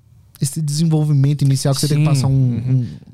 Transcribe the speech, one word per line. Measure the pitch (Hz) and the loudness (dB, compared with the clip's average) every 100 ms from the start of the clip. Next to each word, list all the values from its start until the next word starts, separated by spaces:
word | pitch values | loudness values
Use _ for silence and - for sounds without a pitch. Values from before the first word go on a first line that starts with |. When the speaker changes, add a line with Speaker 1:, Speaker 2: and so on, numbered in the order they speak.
| _ _ _ - | _ _ _ -8
Speaker 1:
esse | 143 165 | -6 -4
desenvolvimento | 151 147 165 156 151 143 139 147 | -4 -2 0 0 2 2 2 2
inicial | 139 135 143 | 0 0 0
que | 135 | -2
você | 147 | 0
tem | 147 | 0
que | |
Speaker 2:
Sim. | 151 | 2
Speaker 1:
passar | 143 135 | 2 2
um, | |
Speaker 2:
Uhum. | 135 127 113 123 131 117 - - | 2 0 -2 0 -2 -2 -8 -18